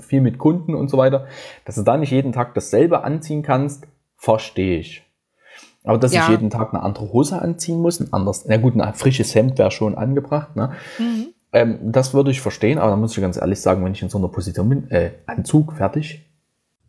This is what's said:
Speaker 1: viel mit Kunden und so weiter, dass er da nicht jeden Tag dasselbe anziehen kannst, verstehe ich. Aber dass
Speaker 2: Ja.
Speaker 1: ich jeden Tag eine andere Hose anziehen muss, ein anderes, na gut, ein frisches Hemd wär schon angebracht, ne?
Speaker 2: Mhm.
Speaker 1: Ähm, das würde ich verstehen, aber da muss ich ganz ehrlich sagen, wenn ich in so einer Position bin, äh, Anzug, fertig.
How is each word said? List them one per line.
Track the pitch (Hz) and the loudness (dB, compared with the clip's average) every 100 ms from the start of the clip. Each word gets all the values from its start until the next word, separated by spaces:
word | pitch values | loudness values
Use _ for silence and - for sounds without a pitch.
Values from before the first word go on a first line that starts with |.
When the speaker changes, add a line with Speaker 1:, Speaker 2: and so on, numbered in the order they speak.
Speaker 1:
viel | - 135 | -2 2
mit | 127 - | 2 2
Kunden | 156 180 170 151 | 2 2 0 -4
und | 139 | 0
so | 135 | 2
weiter, | 131 135 135 - - - - | 4 2 -2 -16 -18 -18 -10
dass | 110 | -2
er | |
da | 104 139 | 2 2
nicht | 143 | 2
jeden | 131 139 | 0 0
Tag | 120 120 | -2 -4
dasselbe | - - 107 165 - | -4 0 2 4 2
anziehen | - 156 - 151 | 0 -4 -4 -4
kannst, | 147 131 143 - - _ _ _ | 0 0 0 -6 -16 _ _ _
verstehe | - 110 - - 92 85 | 0 0 0 -2 0 -2
ich. | 78 - _ _ _ _ _ - - _ | -4 -16 _ _ _ _ _ -20 -20 _
Aber | - 113 | 0 2
dass | 127 | 4
Speaker 2:
Ja. | 175 | 4
Speaker 1:
ich | 165 | 4
jeden | 110 110 | 2 2
Tag | 113 110 | -2 -4
eine | - | -4
andere | - 101 104 | -4 -6 0
Hose | 113 151 185 | 2 2 0
anziehen | 170 165 - 165 | -4 -4 -4 0
muss, | 170 170 | 0 0
ein | - | -2
anderes, | 95 95 - - | -2 -2 -2 0
na | 110 | 2
gut, | 123 117 | 4 2
ein | 104 | 0
frisches | - 135 131 - | 0 0 0 2
Hemd | 143 127 131 | 2 2 2
wär | - | 2
schon | - 107 - | 0 -2 -2
angebracht, | 117 139 139 147 147 104 | -2 -2 -2 -4 -4 -4
ne? | 127 156 - - | -4 -6 -14 -6
Speaker 2:
Mhm. | 233 226 269 - _ | -4 -4 -6 -12 _
Speaker 1:
Ähm, | 117 117 - 107 | 2 2 0 -2
das | 123 131 | 0 2
würde | 139 139 | 2 2
ich | 131 | 0
verstehen, | 107 - 107 156 | -4 0 0 2
aber | 107 | 2
da | 101 | 2
muss | 110 - | 0 0
ich | |
ganz | 95 87 | -2 -2
ehrlich | - 98 | -2 0
sagen, | - 95 | 0 0
wenn | 92 | 0
ich | 98 | -4
in | 90 | -4
so | 101 | -4
einer | 90 | -4
Position | - 92 87 104 | -4 -6 -2 0
bin, | 139 - | 0 0
äh, | 87 85 - - | -2 -2 -6 -10
Anzug, | - - 156 151 | -8 0 2 2
fertig. | - 196 185 156 - _ _ _ _ _ _ | -2 -4 -2 -6 -12 _ _ _ _ _ _